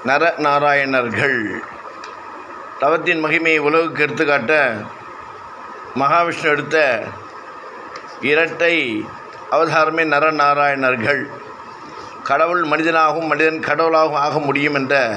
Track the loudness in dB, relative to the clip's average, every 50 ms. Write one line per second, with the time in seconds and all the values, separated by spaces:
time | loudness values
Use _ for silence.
0 | 2 2 2 4 4 2 2 2 2 2 4 4 4 4 4 4 2 2 2 0
1 | 0 0 0 0 0 2 2 0 -2 -4 -6 -8 -10 -12 -16 -16 -16 -16 -16 -16
2 | -16 -16 -16 -16 -16 -16 -16 -16 -16 -16 -14 -14 -14 -14 -6 -2 0 2 2 2
3 | 0 0 0 0 0 0 0 2 2 2 2 2 2 2 2 2 2 0 0 -2
4 | -2 -2 0 0 2 2 2 0 2 2 2 2 2 2 0 -4 -8 -12 -14 -16
5 | -16 -16 -16 -16 -16 -16 -16 -16 -16 -16 -16 -16 -16 -16 -16 -16 -16 -10 -4 -2
6 | 0 2 4 2 2 0 -2 -2 0 0 0 0 0 0 2 2 4 4 2 0
7 | -2 -8 -12 -14 -16 -16 -18 -18 -18 -16 -18 -16 -16 -16 -16 -16 -16 -14 -16 -16
8 | -16 -16 -14 -6 0 2 2 2 2 0 0 0 0 2 2 2 0 -2 -4 -6
9 | -6 -8 -12 -16 -16 -18 -18 -18 -6 0 2 2 2 4 4 2 2 2 2 0
10 | 0 2 2 4 4 2 2 4 4 4 4 4 2 2 2 2 2 0 0 0
11 | 0 0 0 0 -2 -8 -12 -16 -16 -18 -18 -18 -18 -18 -18 -18 -18 -18 -16 -16
12 | -16 -16 -16 -10 -2 -2 2 2 2 2 2 0 0 0 0 2 2 2 4 4
13 | 4 4 2 0 0 -2 2 4 4 2 2 0 -2 -2 0 2 2 4 4 4
14 | 4 4 2 0 0 0 0 0 0 0 0 2 2 2 2 0 0 2 2 2
15 | 2 2 -2